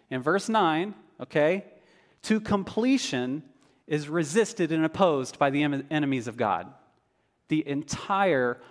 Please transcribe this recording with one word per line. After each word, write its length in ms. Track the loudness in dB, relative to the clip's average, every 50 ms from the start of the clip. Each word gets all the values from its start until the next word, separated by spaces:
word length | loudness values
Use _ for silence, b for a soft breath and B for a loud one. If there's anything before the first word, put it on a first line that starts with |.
| b b
in 100 | -8 -2
verse 300 | 0 0 0 0 0 0
nine, 440 | 2 2 2 2 2 0 -2 -4 -8 -12 -20 _ _ -16
okay, 460 | -14 -2 2 2 4 4 2 0 -4 -10 b b b b b b b b b b
to 180 | -2 0 0 0
completion 1040 | 0 0 -2 -2 -2 -4 -2 0 2 2 2 2 0 -2 -4 -4 -2 -4 -4 -6 -10 -14 b b b b b b b
is 220 | -4 -4 -4 -4 -2
resisted 600 | -2 -2 -2 2 2 2 2 2 0 -2 -2 0
and 140 | 2 0 0
opposed 540 | 0 2 2 4 4 4 2 -2 -6 0 0
by 100 | 2 2
the 140 | 2 2
em-, 240 | 0 0 0 -4 -4 -2
enemies 360 | -2 0 0 0 0 -2 -2
of 100 | -6 -4
God. 340 | -2 0 0 0 -2 -4 -10 -18 -20 _ _ _ _ _ _ _ _ _ _ _ _ _ -2
The 180 | -2 -2 -2
entire 960 | -2 -6 -6 -6 -6 -10 -8 -4 -2 0 2 4 4 4 2 2 0 -2 B B B